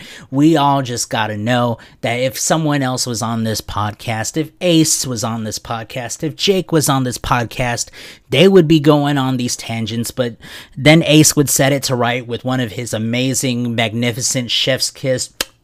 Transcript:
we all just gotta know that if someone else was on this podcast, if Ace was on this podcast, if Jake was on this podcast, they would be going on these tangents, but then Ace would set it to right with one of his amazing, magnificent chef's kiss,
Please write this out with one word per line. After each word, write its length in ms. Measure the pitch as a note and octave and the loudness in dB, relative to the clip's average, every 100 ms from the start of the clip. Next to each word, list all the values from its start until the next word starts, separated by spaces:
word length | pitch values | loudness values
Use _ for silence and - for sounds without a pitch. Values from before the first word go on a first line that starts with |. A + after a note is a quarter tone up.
| - - - | -12 -20 -6
we 260 | C3+ D3+ D#3 | 2 4 4
all 260 | C#3 C#3 | 2 2
just 280 | B2+ A#2+ - | -2 -6 -4
gotta 260 | A#2+ G#2+ G#2+ | -2 -2 -2
know 420 | G#2+ B2 A#2+ A2+ - _ | 0 0 0 -2 -10 _
that 160 | A#2 A#2+ | -6 -2
if 240 | C3 B2+ | -2 -2
someone 420 | - D#3+ D#3 C#3+ | -2 0 0 0
else 240 | C3 B2+ - | -2 -2 -4
was 160 | A2+ | -4
on 220 | A2+ A#2 | -4 -2
this 160 | A2+ G#2 | -2 -4
podcast, 800 | - - G#2 G2+ - A2 A2 D#3+ | -6 -6 -4 -6 -6 -6 -4 -4
if 120 | D#3 - | -6 -4
Ace 440 | F3+ E3 D#3 - C#3 | 2 2 2 -2 -4
was 200 | A#2+ A2+ | -6 -6
on 180 | A2+ | -6
this 160 | A2 - | -6 -10
podcast, 640 | - A2+ A2+ - A#2+ - | -10 -10 -10 -10 -10 -8
if 140 | D#3+ C3 | -8 -2
Jake 340 | - F#3+ E3 | 0 0 2
was 160 | D#3+ C#3 | 0 2
on 160 | C3+ | 0
this 140 | B2+ A#2 | -2 -4
podcast, 720 | - - - - B2+ A#2+ - - - - _ | -2 -2 -2 -4 -4 -4 -8 -12 -20 -20 _
they 180 | B2+ F#3 | 4 8
would 180 | G3 D#3 | 8 6
be 140 | D#3+ | 6
going 380 | D3 D3+ C#3+ C#3+ | 6 4 4 2
on 180 | C3 B2+ | 0 0
these 220 | B2 - | -2 -6
tangents, 520 | - A2+ A2+ A#2 A#2 | -6 -6 -4 -4 -6
but 280 | - B2 A2 - - - - | -4 -4 -6 -16 -20 -16 0
then 260 | C3+ D#3+ | 6 6
Ace 320 | - D3+ D#3 - | 6 6 6 4
would 140 | C#3 | 2
set 240 | - C3+ | 2 2
it 100 | C#3 | 0
to 100 | - | -2
right 320 | B2+ A#2+ B2 A#2+ | -2 0 -2 -4
with 200 | A2+ B2+ | -8 -4
one 160 | B2+ | -4
of 100 | A#2+ | -4
his 220 | G2 A#2 | -6 -6
amazing, 840 | A2 A2 A#2+ C3 B2+ C3+ A#2+ B2 A2+ | -4 -2 -2 -2 -2 -2 -2 -2 -2
magnificent 760 | A2+ A2 A#2+ A#2 B2 C3+ A#2 | -2 -2 -2 -2 -4 -4 -2
chef's 380 | - - C3 - | -2 -2 -2 -4
kiss, 440 | - C3+ B2+ - _ - _ | -4 -2 -2 -4 _ -12 _